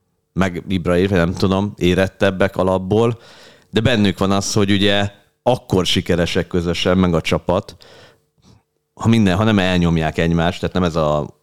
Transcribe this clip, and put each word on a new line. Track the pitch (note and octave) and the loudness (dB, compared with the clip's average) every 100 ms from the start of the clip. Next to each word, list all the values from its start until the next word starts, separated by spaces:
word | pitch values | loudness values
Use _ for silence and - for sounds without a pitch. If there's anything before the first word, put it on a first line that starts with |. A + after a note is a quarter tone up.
| _ _ _ | _ _ _
meg | - F#2+ F2 - | -4 -4 -4 -6
Ibra | F#2+ E2 F2 | -4 0 0
is, | F#2+ | 2
nem | F#2+ E2+ | 2 0
tudom, | F2+ G2 F#2+ G2+ - | 0 0 0 -2 -2
érettebbek | F2 F2+ F#2+ - G2 F#2 F#2+ - | 0 2 0 0 -2 0 -2 0
alapból, | F#2 F#2 F#2 G#2+ A#2 A#2 - - - - _ | -2 -2 0 0 0 -2 -10 -20 -20 -20 _
de | G#2+ | -2
bennük | A2 A#2 G2+ F2 | 0 2 2 0
van | F#2+ | 0
az, | G2 - | 0 -2
hogy | A2 G2 | 0 2
ugye | G2+ G2+ G2+ G2+ - _ _ | 2 2 0 -2 -6 _ _
akkor | - B2 - F#2+ F2 | -2 -2 0 -2 0
sikeresek | G2 F2 E2+ E2 F#2 E2+ | -2 -2 -2 -2 -2 -2
közösen, | F2+ E2+ E2 F#2+ F#2 | -2 -2 -2 0 2
meg | F2+ | 2
a | E2 | 0
csapat, | - E2+ - F2+ - - - - - _ _ _ _ _ _ _ _ - | 0 -2 0 -2 -4 -14 -20 -20 -20 _ _ _ _ _ _ _ _ -4
ha | A2 | 0
minden, | A2+ G2 F2 | 2 4 2
ha | |
nem | A2 G#2 | 2 2
elnyomják | F#2 F2+ E2+ E2 D#2 E2 | 2 2 2 2 0 0
egymást, | E2+ E2+ E2+ F#2 | 0 2 0 -2
tehát | E2+ | -4
nem | F#2 | -2
ez | F2+ D#2+ | -2 0
a | D2+ D2+ - - | 0 -2 -4 -12